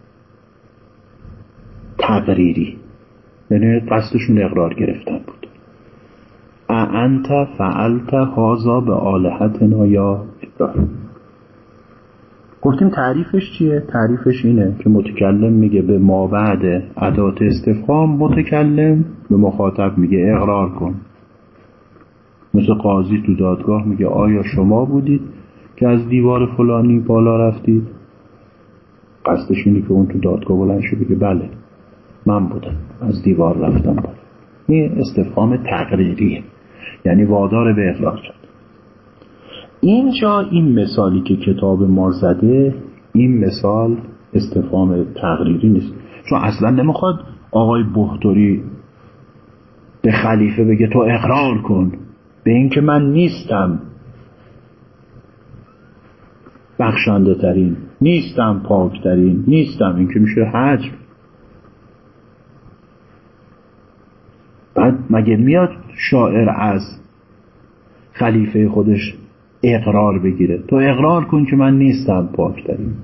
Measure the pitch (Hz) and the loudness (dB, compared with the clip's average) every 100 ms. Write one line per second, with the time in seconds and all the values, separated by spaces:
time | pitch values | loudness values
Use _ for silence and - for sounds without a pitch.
0 | _ _ _ _ _ _ _ _ _ _ | _ _ _ _ _ _ _ _ _ _
1 | _ - - - - - - - - - | _ -20 -20 -20 -20 -20 -20 -20 -16 -6
2 | - 101 98 92 87 - - - - - | -2 0 0 0 0 0 -6 -10 -20 -20
3 | _ _ _ _ - 104 113 117 113 110 | _ _ _ _ -2 0 2 0 0 -4
4 | 110 120 117 107 92 92 85 117 - - | -2 -2 0 0 2 -2 -2 -2 -6 -6
5 | - - - - - - - - - - | -8 -10 -12 -20 -20 -20 -20 -20 -20 -20
6 | - - - - - - - 113 107 113 | -20 -20 -20 -20 -20 -14 -4 -2 -2 0
7 | 127 135 135 143 139 - 95 87 113 120 | 0 0 0 -2 -2 -4 -4 -2 -2 -2
8 | 117 135 131 113 113 117 120 123 117 92 | -2 -2 0 0 0 0 0 0 0 -2
9 | 95 95 90 - 107 - 107 107 101 101 | 0 0 0 0 -2 2 2 4 2 2
10 | 98 98 - - - - 85 - 80 - | 2 -2 -8 -16 -12 -6 -4 -2 -4 -6
11 | - - - _ _ - - - _ - | -16 -20 -20 _ _ -20 -20 -20 _ -20
12 | _ _ - - - - 139 135 190 175 | _ _ -20 -20 -20 -4 -2 2 2 2
13 | 127 143 170 190 190 - 160 147 - 120 | -2 -2 -2 -2 -2 -2 0 0 -2 -2
14 | 110 123 127 127 117 117 95 101 107 107 | 0 0 0 0 2 2 2 0 2 2
15 | 104 - 98 101 113 113 104 101 92 98 | 2 0 2 2 4 4 4 2 2 2
16 | 98 95 95 104 107 92 95 90 - - | 4 2 0 0 0 0 0 -2 -6 -6
17 | 98 101 98 - 104 - 117 107 - 151 | -2 0 -2 0 0 0 -2 -2 0 0
18 | 160 143 151 156 156 151 151 147 156 156 | 2 0 0 0 0 0 2 2 2 2
19 | 160 - - 98 101 - 98 95 98 98 | -2 -6 0 2 2 0 -2 -2 -2 0
20 | 87 95 95 104 101 101 92 - 87 98 | 0 2 2 0 0 0 -2 -4 -8 -8
21 | - _ _ _ _ _ _ _ _ - | -14 _ _ _ _ _ _ _ _ -20
22 | _ _ _ _ _ 104 107 107 101 98 | _ _ _ _ _ -2 0 0 0 0
23 | 92 104 107 92 92 90 - 107 107 95 | 0 -2 0 0 0 -2 -2 -2 -2 -2
24 | 95 - 107 104 98 98 95 110 131 139 | -2 0 0 0 -2 0 2 2 0 0
25 | 135 143 - - - - - - 120 117 | 0 -2 -4 -18 -20 -20 -12 -2 2 2
26 | 117 123 120 123 123 123 120 117 120 120 | 0 2 2 2 0 0 0 2 2 2
27 | 117 113 117 113 113 110 - 113 113 - | 2 2 4 2 2 0 0 0 0 -12
28 | - _ - - - _ _ - _ _ | -20 _ -20 -20 -20 _ _ -20 _ _
29 | _ _ - - - 98 104 101 - 95 | _ _ -4 -2 -2 0 2 2 2 0
30 | 95 92 90 87 - 92 95 98 - 110 | 0 0 -2 -2 -2 0 0 -2 -4 -4
31 | - 92 101 90 - - - _ - - | -2 0 0 -2 -4 -14 -20 _ -20 -20
32 | - - - 101 92 - - - - - | -20 -4 -2 0 -2 -6 -10 -10 -12 -10
33 | - - - 85 85 - 156 139 - - | -6 -2 0 2 0 0 0 0 0 -2
34 | - - - - - - - 156 151 - | -4 -12 -20 -20 -20 -10 -2 0 0 -2
35 | 127 101 90 - 113 127 - 85 80 92 | -4 -2 -2 0 0 0 -2 -6 -2 -2
36 | 90 - 101 - - - _ - - - | 0 0 -2 -4 -12 -20 _ -20 -20 -6
37 | 90 92 104 104 98 113 113 104 95 76 | 0 2 2 2 2 0 2 2 0 0
38 | - - - - - - - - - - | 0 -2 -12 -20 -20 -20 -20 -20 -20 -20
39 | - - - - - - - - 180 233 | -20 -20 -20 -20 -20 -20 -18 -2 2 2
40 | 262 254 214 202 196 170 156 113 98 117 | 2 0 0 0 0 2 2 2 0 0
41 | 98 92 - 95 101 95 98 95 95 92 | 0 0 0 -2 0 0 0 2 2 2
42 | 92 90 90 87 107 131 135 - - - | 0 0 0 2 2 2 0 -2 -12 -20
43 | _ 113 127 120 95 - 101 110 113 117 | _ 2 2 2 0 -2 -2 0 0 -4
44 | - - - 104 - - - 92 92 87 | -8 -20 -6 -4 -2 -4 -2 0 0 0
45 | 82 - 87 80 82 85 110 95 - - | -4 -4 -4 -2 -2 0 2 2 -2 -12
46 | - - - 95 104 107 110 127 156 - | -20 -14 -6 -4 -2 -2 0 2 0 0
47 | 185 165 - - - 110 113 117 110 110 | -4 -4 -10 -20 -4 0 2 2 0 -2
48 | 104 - 104 98 104 92 - - - _ | -2 0 0 2 2 0 -6 -16 -20 _
49 | - - - - - - _ - - - | -20 -20 -20 -20 -20 -20 _ -20 -20 -4
50 | 110 110 110 110 104 - 110 110 113 123 | -2 0 0 2 2 2 2 2 2 2
51 | 117 113 113 135 135 110 - 92 92 - | 2 0 0 0 0 -2 -2 0 0 -4
52 | - - _ _ - 120 135 147 151 147 | -14 -20 _ _ 0 2 2 2 2 2
53 | 143 156 175 - - 104 90 80 - - | 2 2 0 -2 -6 -2 -2 -4 -10 -20
54 | - - - _ - - - _ _ _ | -20 -20 -20 _ -20 -20 -20 _ _ _
55 | _ - - _ - - - _ - - | _ -20 -20 _ -20 -20 -20 _ -20 -20
56 | - _ - _ - - _ - 113 110 | -20 _ -20 _ -20 -20 _ -4 -2 -2
57 | 113 101 95 92 92 92 90 85 - - | 0 2 2 2 0 0 0 -4 -8 -2
58 | 151 170 - - 113 98 - 98 90 - | 0 0 -2 -2 -2 -2 0 0 0 -2
59 | 92 90 92 87 90 156 143 - 95 90 | 0 2 2 2 2 2 0 -2 -2 0
60 | 90 107 107 - 107 113 135 127 - - | 0 2 0 0 0 0 0 -2 -4 -16
61 | - _ _ _ - - - _ _ _ | -20 _ _ _ -20 -20 -20 _ _ _
62 | - _ _ _ _ - - - _ _ | -20 _ _ _ _ -20 -20 -20 _ _
63 | _ _ _ _ - _ _ _ _ _ | _ _ _ _ -20 _ _ _ _ _
64 | _ _ _ _ _ _ _ - 127 127 | _ _ _ _ _ _ _ 0 2 2
65 | - 110 110 107 127 175 175 - - - | 0 2 2 2 4 4 2 -4 -18 -8
66 | - 131 101 104 110 - 104 98 - - | -2 0 2 2 0 0 -2 -2 -6 -16
67 | - _ _ _ _ _ _ _ _ _ | -20 _ _ _ _ _ _ _ _ _
68 | _ - 117 110 107 107 107 107 104 101 | _ -4 0 0 2 2 2 2 2 0
69 | - - - _ _ _ 127 113 107 104 | -2 -12 -20 _ _ _ 0 0 0 2
70 | 104 95 95 90 90 87 - 135 135 127 | 2 0 0 0 0 -2 0 0 2 2
71 | 151 170 147 147 135 135 135 135 135 107 | 2 0 0 0 2 2 4 4 4 2
72 | - 92 87 - 82 - - - 107 - | 0 -2 -2 -2 -4 -4 -8 -8 -8 -10